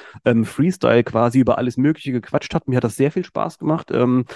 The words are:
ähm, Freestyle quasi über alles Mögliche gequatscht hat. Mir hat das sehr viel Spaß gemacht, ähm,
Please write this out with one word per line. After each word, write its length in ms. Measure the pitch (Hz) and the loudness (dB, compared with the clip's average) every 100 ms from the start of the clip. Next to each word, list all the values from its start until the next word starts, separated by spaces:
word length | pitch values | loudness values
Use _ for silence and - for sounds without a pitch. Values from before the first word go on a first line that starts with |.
| - - - | -20 -6 0
ähm, 180 | 117 | 2
Freestyle 600 | 110 - 165 185 120 117 117 | 2 0 0 0 2 2 2
quasi 340 | 110 117 123 | 0 2 2
über 180 | 127 120 | 2 2
alles 200 | 123 117 | -2 0
Mögliche 340 | 139 156 143 | 0 0 -4
gequatscht 420 | 123 110 - - | -6 -4 -6 -4
hat. 140 | 165 - | -6 -2
Mir 100 | 123 | 0
hat 60 | |
das 140 | 117 - | 0 0
sehr 140 | 135 | -2
viel 120 | 185 | -2
Spaß 360 | 175 - - - | -6 -6 -6 -6
gemacht, 320 | 151 160 - | -4 -4 -2
ähm, 340 | - 123 127 120 | 0 0 0 -2